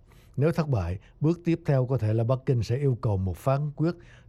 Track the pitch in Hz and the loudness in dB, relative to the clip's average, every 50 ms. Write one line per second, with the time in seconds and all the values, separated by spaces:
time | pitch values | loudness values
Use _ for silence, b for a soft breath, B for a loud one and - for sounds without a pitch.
0 | - b b b b b b - 135 160 165 - 160 151 135 101 90 85 90 98 | -20 b b b b b b 0 0 2 2 0 0 0 0 -2 -2 -4 -6 -8
1 | b b b b 139 151 175 170 - 165 165 165 - - 143 131 127 120 139 127 | b b b b 0 0 0 0 0 -2 -2 0 0 0 2 2 2 0 0 0
2 | 107 107 110 113 117 117 131 127 - - 139 120 107 - 117 135 147 139 123 107 | 0 2 2 2 2 0 0 -2 0 0 0 0 2 0 -2 0 0 0 0 0
3 | - 117 104 95 95 92 87 - - 135 135 139 147 151 143 - 151 170 175 B | 0 0 0 0 0 -2 -4 -2 -2 0 0 0 -2 -4 -4 -2 -2 -2 -2 B
4 | B B B B B | B B B B B